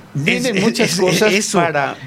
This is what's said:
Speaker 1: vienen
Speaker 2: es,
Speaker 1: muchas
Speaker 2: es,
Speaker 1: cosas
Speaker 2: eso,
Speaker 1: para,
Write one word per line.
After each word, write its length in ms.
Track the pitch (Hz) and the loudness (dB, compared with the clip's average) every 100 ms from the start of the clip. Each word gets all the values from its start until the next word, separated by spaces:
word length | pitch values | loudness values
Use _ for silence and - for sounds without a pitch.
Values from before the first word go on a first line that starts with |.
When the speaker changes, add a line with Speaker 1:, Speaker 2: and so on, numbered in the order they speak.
| - | -10
Speaker 1:
vienen 420 | 139 160 - 254 196 | -4 -2 0 0 0
Speaker 2:
es, 60 | |
Speaker 1:
muchas 260 | 220 226 220 | 0 0 0
Speaker 2:
es, 40 | 175 | 0
Speaker 1:
cosas 340 | 180 170 214 | 0 2 2
Speaker 2:
eso, 240 | 196 214 202 | 2 0 0
Speaker 1:
para, 360 | 170 147 131 - | 0 0 -2 -6